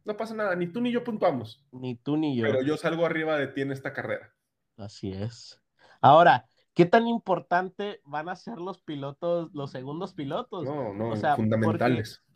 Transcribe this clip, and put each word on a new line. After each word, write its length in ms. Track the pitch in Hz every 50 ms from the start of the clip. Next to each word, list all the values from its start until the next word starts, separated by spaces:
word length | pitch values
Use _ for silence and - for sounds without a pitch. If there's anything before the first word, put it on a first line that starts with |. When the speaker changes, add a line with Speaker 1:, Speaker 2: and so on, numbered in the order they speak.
| -
Speaker 1:
no 120 | 208 208
pasa 180 | 208 226 214 220
nada, 200 | 214 214 196 175
ni 100 | 180 175 170
tú 120 | 170 240
ni 100 | 240 247
yo 140 | 233 240 240
puntuamos. 640 | 233 214 214 208 180 143 123 107 110 - - _ _
Speaker 2:
Ni 240 | - 127 127 127 120
tú 200 | - - 143 147
ni 200 | 156 156 147 135
yo. 80 | 120 113
Speaker 1:
Pero 180 | 110 110 131
yo 140 | 131 147 151 147
salgo 260 | - 160 160 165 170
arriba 320 | 165 165 160 160 156 156 147
de 100 | 135 127
ti 120 | - 139
en 120 | 139 139
esta 200 | 135 135 - 139
carrera. 420 | - 123 110 110 107 - - - _ _ _ _ _ _ _ _ _ -
Speaker 2:
Así 340 | 101 104 - - - 98
es. 480 | 95 95 104 120 117 - - - - _ _ _ _ _ _ - - _
Ahora, 460 | - 127 147 160 175 165 143 123 - _ _ _ _ _
¿qué 140 | - - 175
tan 200 | 170 226 226 233
importante 920 | 233 233 233 - - 180 165 - - 175 180 185 185 - - 202 208 185 - _
van 260 | 143 143 151 156 175
a 60 | 180
ser 200 | - - 214 233
los 240 | 165 175 190 185 -
pilotos, 720 | _ - 147 143 139 143 143 - 175 175 175 170 165 160
los 180 | - 147 143 139
segundos 440 | - 135 127 139 147 170 190 190 -
pilotos? 500 | - 139 135 160 214 247 - 208 185 147
Speaker 1:
No, 300 | 131 151 147 127 107 98
no, 160 | 104 113 117
Speaker 2:
O 60 | 110
sea, 200 | 107 104 151 147
Speaker 1:
fundamentales. 840 | 117 110 107 113 110 110 107 107 - 117 123 127 117 107 - - - _ _ _